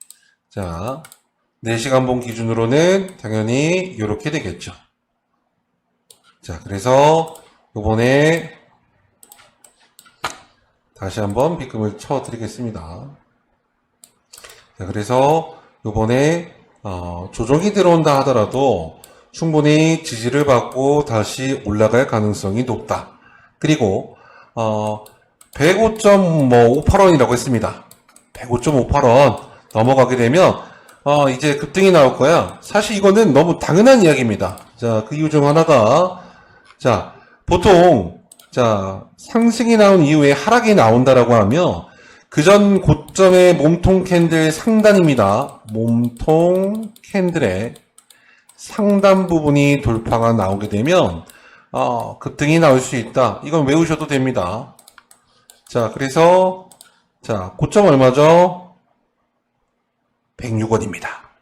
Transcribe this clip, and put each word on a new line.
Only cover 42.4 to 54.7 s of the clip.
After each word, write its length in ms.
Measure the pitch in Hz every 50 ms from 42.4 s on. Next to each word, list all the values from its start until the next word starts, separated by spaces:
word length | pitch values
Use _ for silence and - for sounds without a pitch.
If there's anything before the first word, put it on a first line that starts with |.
| 151 185 202 208 202 202 196 185
고점의 760 | - - - - - - - - 190 185 185 180 180 180 -
몸통 480 | - 139 156 170 165 - 190 190 185 180
캔들 480 | - 180 175 170 160 160 160 160 156
상단입니다. 1120 | 156 - - 233 220 220 214 214 202 190 170 156 135 117 101 98 101 120 143 139 - - _ 107
몸통 1200 | 107 113 113 117 117 117 120 117 120 - - 160 156 160 170 175 185 185 190 196 214 220 220 214 - _
캔들의 760 | - - - 196 185 175 170 175 131 98 90 95 110 131 151 - _ _ _ _ _ _ _ _ _ _ _ _ _ _ _
상단 680 | - - - - - 202 208 202 196 190 196 190 190 185
부분이 540 | 170 170 160 151 147 143 143 143 143 143 135
돌파가 520 | - 123 113 110 113 - 117 113 117 117 117
나오게 340 | 110 95 95 98 98 104
되면, 560 | 107 104 104 120 156 180 180 147 95 85 82 - - - _ _ _ _ _ _ _
어, 480 | - 127 131 127 123 117 113 107 104 -
급등이 400 | - 131 - - 147 147 160 165
나올 220 | 165 147 131 131
수 160 | 127 - 135
있다. 420 | 120 113 - - 131 123 110 98 - -
이건 200 | 147 160 165 143
외우셔도 420 | 131 147 170 165 156 160 151 156
됩니다. 680 | 147 143 131 131 131 117 104 90 90 104 117 131 -